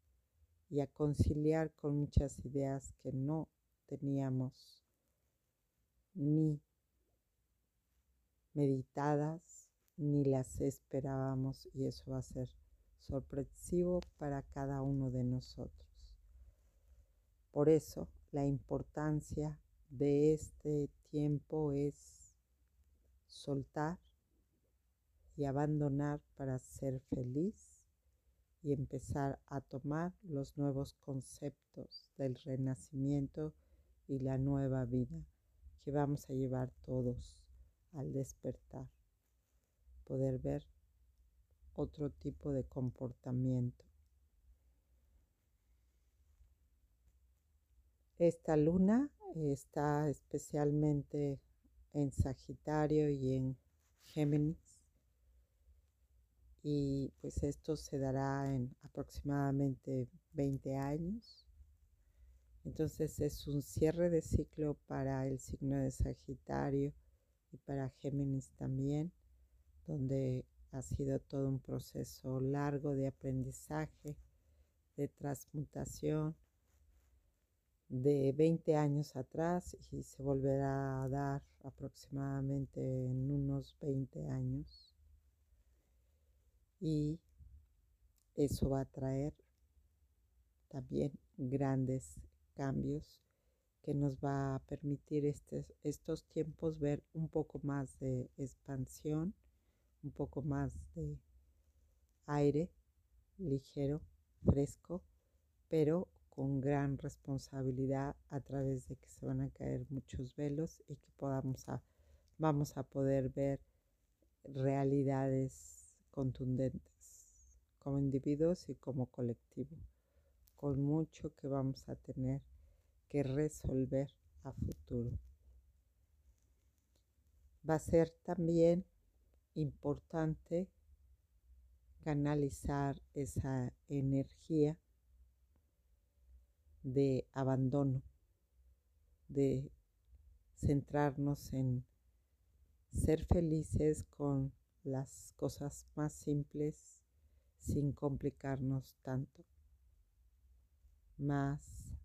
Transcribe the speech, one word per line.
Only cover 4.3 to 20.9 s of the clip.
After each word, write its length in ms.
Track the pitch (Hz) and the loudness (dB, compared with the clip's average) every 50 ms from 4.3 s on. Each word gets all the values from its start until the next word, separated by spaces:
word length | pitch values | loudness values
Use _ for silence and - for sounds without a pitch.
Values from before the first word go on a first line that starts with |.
| 131 127 127 135 - - - - - - _ _ _ _ _ _ _ _ _ _ _ _ _ _ _ _ _ _ _ _ _ _ _ _ _ _ - | 0 0 -2 -4 -6 -10 -18 -20 -20 -20 _ _ _ _ _ _ _ _ _ _ _ _ _ _ _ _ _ _ _ _ _ _ _ _ _ _ -6
ni 480 | 190 143 147 151 156 156 156 151 147 - _ _ _ _ _ _ _ _ _ _ _ _ _ _ _ _ _ _ _ _ _ _ _ _ _ _ _ _ _ _ _ _ _ _ _ _ _ - | -2 2 2 4 4 4 2 0 -2 -6 _ _ _ _ _ _ _ _ _ _ _ _ _ _ _ _ _ _ _ _ _ _ _ _ _ _ _ _ _ _ _ _ _ _ _ _ _ -2
meditadas 1160 | 147 143 139 135 131 131 - - 143 143 147 147 147 151 151 160 170 - - - - - _ _ _ _ _ _ - | 2 2 2 2 0 -2 -4 -6 -2 0 2 2 2 2 0 -2 -6 -10 -16 -20 -20 -20 _ _ _ _ _ _ -4
ni 260 | 151 147 143 143 143 | 0 2 2 4 4
las 360 | 135 135 131 131 - - - | 4 2 2 0 -2 -4 -2
esperábamos, 1080 | 139 139 135 - _ _ - 135 131 139 135 135 131 135 135 131 131 135 135 - - - - | -2 -2 -2 -4 _ _ -6 -4 -4 -2 -2 -2 0 0 0 -2 -2 -2 -4 -8 -12 -10 -6
y 120 | 135 135 | -4 -2
eso 260 | 131 - - - 135 | -2 -4 -6 -8 -6
va 80 | 131 131 | -6 -6
a 20 | |
ser 280 | 123 - - 131 127 123 - - - _ _ - _ _ _ _ | -6 -6 -6 -6 -6 -6 -8 -14 -20 _ _ -20 _ _ _ _
sorpresivo 1000 | - - 143 135 131 - - 139 131 - - - - - 180 175 180 180 180 180 - - - - | -8 -6 -4 -4 -4 -4 -6 -6 -6 -6 -8 -14 -6 -2 0 2 2 4 2 0 -2 -4 -8 -6
para 260 | 151 147 139 139 - | -4 -4 -4 -4 -6
cada 380 | - - 139 139 135 139 135 | -6 -6 -4 -4 -2 -2 0
uno 280 | 135 139 139 139 135 131 | 0 0 0 0 0 0
de 140 | 123 127 123 | 0 0 0
nosotros. 960 | 123 127 127 131 - - 131 - - - - - - - - - - - - - - - - - - - _ _ _ _ _ _ - - - - _ _ _ _ _ _ _ _ _ | 0 0 0 -4 -6 -10 -10 -10 -10 -12 -16 -20 -20 -20 -20 -20 -20 -20 -20 -20 -20 -20 -20 -20 -20 -20 _ _ _ _ _ _ -20 -20 -20 -20 _ _ _ _ _ _ _ _ _
Por 160 | - 147 147 151 | 0 4 8 8
eso, 400 | 160 156 - - - - - - - - - - | 8 6 6 0 -8 -10 -10 -10 -12 -16 -14 -6
la 140 | - 147 139 | -2 0 0
importancia 1120 | 139 139 131 - - 143 135 135 - - 151 151 156 151 151 147 - - - 147 151 151 - - _ _ - _ - | 0 0 -2 -2 -4 -4 -4 -4 -6 -6 -4 -2 0 0 -2 -2 -4 -4 -4 -4 -4 -6 -8 -12 _ _ -20 _ -12
de 440 | 143 123 143 143 143 143 147 156 156 | -4 0 2 4 6 6 6 6 6
este 560 | 151 - - - - - 151 151 147 143 139 | 4 0 -6 -16 -8 -4 -2 0 0 0 -2